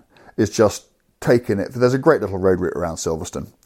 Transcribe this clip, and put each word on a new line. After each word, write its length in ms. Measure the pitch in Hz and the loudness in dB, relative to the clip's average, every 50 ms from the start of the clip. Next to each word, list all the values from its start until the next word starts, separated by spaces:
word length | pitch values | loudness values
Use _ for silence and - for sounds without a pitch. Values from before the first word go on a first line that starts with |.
| _ _ _ _ _ - _ | _ _ _ _ _ -8 _
is 140 | - 107 101 | -2 -2 0
just 360 | - - 107 101 - - - _ _ _ _ _ _ _ | 2 4 4 4 2 -2 -10 _ _ _ _ _ _ _
taken 380 | - 151 123 120 - - 104 98 | 0 2 2 2 2 -2 -4 -4
it. 140 | 87 - | -4 -6
There's 220 | 127 120 123 123 131 | -2 0 2 2 2
a 40 | 139 | 2
great 220 | 131 - 143 98 | 2 2 2 2
little 160 | 104 95 98 | 0 -4 -4
road 240 | 92 92 92 92 87 | 0 2 2 2 2
route 140 | 92 82 - | 0 -4 -4
around 200 | - 87 82 82 | -4 -6 -6 -6
Silverstone, 540 | - - - 82 78 90 - - 73 - - _ _ _ | -6 -6 -6 -6 -6 -6 -10 -10 -10 -12 -12 _ _ _